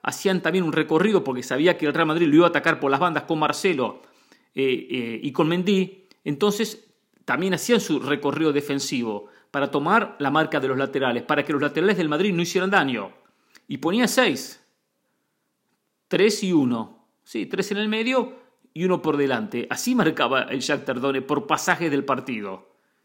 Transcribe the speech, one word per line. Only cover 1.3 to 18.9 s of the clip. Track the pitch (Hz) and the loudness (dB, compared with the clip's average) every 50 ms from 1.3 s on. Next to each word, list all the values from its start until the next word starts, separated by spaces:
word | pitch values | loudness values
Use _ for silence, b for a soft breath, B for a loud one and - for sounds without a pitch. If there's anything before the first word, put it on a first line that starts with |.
| 127 123 | -4 -4
sabía | 123 - 135 135 156 180 170 | -4 -4 0 2 4 4 4
que | 170 156 | 2 0
el | 147 135 | -2 0
Real | 160 165 | 2 0
Madrid | 151 156 170 175 | 2 2 2 2
lo | 151 143 | 6 6
iba | 160 175 | 6 6
a | 170 | 6
atacar | 170 143 - 165 156 - | 4 2 2 2 0 0
por | 151 139 | 0 0
las | 139 139 | 2 2
bandas | 175 175 160 147 - | 2 0 0 -2 -2
con | - 165 156 | -2 -2 0
Marcelo, | 151 147 147 - - 190 170 131 123 104 - - b b b b b b b b b b b | 0 0 -2 0 0 0 0 0 -2 -4 -4 -10 b b b b b b b b b b b
eh, | - 135 131 127 - - - | -2 0 0 0 -2 -4 -6
eh, | 131 127 117 117 113 107 - | -6 -6 -6 -6 -8 -6 -8
y | 147 | -6
con | 123 - 160 | -2 0 0
Mendy. | 156 175 180 180 202 202 190 185 185 - - _ _ _ _ - | 0 0 0 2 2 2 2 0 -2 -6 -18 _ _ _ _ -8
Entonces | 151 147 139 208 208 202 208 226 226 - - _ _ _ _ _ _ _ _ - | -6 -4 0 0 0 0 0 -4 -6 -6 -14 _ _ _ _ _ _ _ _ -6
también | - - - 185 196 185 | -4 -2 -2 0 0 -2
hacían | - - - 240 214 | -2 0 2 2 2
su | - - 156 131 | 2 0 -2 -2
recorrido | - 135 147 - - 143 143 151 160 156 139 | 0 -2 -2 -2 -2 -2 -2 0 0 2 2
defensivo | 143 143 - 139 139 139 - 151 123 117 113 104 101 B B B B B B | 0 -2 -2 -4 -4 -4 -4 -4 -4 -2 -4 -6 -6 B B B B B B
para | - 139 139 135 | -2 -2 -2 0
tomar | 135 143 143 165 202 233 208 - - - | 0 -2 2 2 2 2 2 0 -6 -4
la | 143 135 | -2 0
marca | 143 156 156 - 160 147 | 2 2 2 2 0 -2
de | 131 | 0
los | 131 131 | 0 0
laterales, | 131 139 - - 143 135 127 120 120 117 | -2 -2 -2 -2 -2 0 0 -2 -2 -2
para | - 156 143 139 | -2 -2 0 0
que | - 151 | 0 0
los | 143 | 0
laterales | 147 147 147 160 170 202 202 | 0 0 0 0 2 2 2
del | 175 170 | 0 0
Madrid | 151 151 156 190 214 180 | 0 0 0 0 0 0
no | 170 175 | 0 -2
hicieran | 170 - 185 180 196 | -2 -2 -2 0 2
daño. | 202 190 147 135 123 107 98 92 - _ _ b b b b b b b b | 2 2 2 2 -2 -4 -6 -10 -14 _ _ b b b b b b b b
Y | b 139 | b -8
ponía | 131 139 165 190 240 247 | -4 -2 0 0 2 2
seis. | - - 269 247 202 135 - - - - - _ _ _ _ _ _ _ _ _ _ _ _ _ _ _ _ _ _ _ _ _ _ _ _ _ _ _ _ _ | 2 2 2 2 2 2 -2 -6 -12 -16 -20 _ _ _ _ _ _ _ _ _ _ _ _ _ _ _ _ _ _ _ _ _ _ _ _ _ _ _ _ _
Tres | - 185 165 196 220 208 - 208 | -2 2 4 4 4 4 2 0
y | 185 180 | 2 4
uno. | 156 135 123 123 113 110 - - _ _ _ _ _ _ | 4 4 2 0 -2 -4 -8 -12 _ _ _ _ _ _
Sí, | - - 226 190 | -10 -8 -8 -6
tres | - - 185 190 - | -6 -4 -4 -4 -2
en | 202 | -2
el | 202 214 214 | -4 -2 -2
medio | 214 220 226 247 262 254 226 - - - - _ _ _ _ _ - | -2 -2 -2 0 0 0 -2 -2 -8 -18 -20 _ _ _ _ _ -8
y | 156 180 | -4 0
uno | 185 | 0